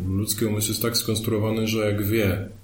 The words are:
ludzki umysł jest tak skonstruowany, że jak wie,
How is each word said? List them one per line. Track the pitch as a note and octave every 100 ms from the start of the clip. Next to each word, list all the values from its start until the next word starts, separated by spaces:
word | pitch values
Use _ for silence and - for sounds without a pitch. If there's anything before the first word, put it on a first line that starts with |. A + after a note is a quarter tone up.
| F#2
ludzki | G2 G#2+ - A2+
umysł | G#2+ G#2
jest | G#2+
tak | A#2 -
skonstruowany, | - A2 - G#2+ G#2+ A2+ A2
że | A2 G#2
jak | G2+
wie, | G2+ A2+ G2 F#2 - -